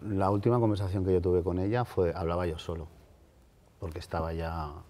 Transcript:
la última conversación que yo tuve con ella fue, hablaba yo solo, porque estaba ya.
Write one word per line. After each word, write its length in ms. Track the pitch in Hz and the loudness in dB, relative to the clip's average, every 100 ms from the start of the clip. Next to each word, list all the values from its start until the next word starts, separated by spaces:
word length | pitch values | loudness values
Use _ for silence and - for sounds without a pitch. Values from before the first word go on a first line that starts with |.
la 300 | 107 98 95 | -4 0 2
última 300 | 101 120 120 | 4 4 4
conversación 440 | 110 101 98 98 | 4 2 0 0
que 80 | 92 | 4
yo 80 | 92 | 4
tuve 220 | 90 90 | 4 2
con 160 | 87 87 | 2 0
ella 260 | 98 123 | 0 0
fue, 280 | 117 - 85 | -2 0 0
hablaba 320 | 80 82 85 90 | 0 -2 0 -2
yo 120 | 78 | -4
solo, 280 | - 82 80 - - - - - - _ - - | -8 -8 -10 -16 -20 -20 -20 -20 -20 _ -20 -12
porque 180 | 87 82 | -10 -10
estaba 340 | - 82 82 | -6 -2 -2
ya. 400 | 82 82 82 76 76 | -2 -4 -4 -6 -10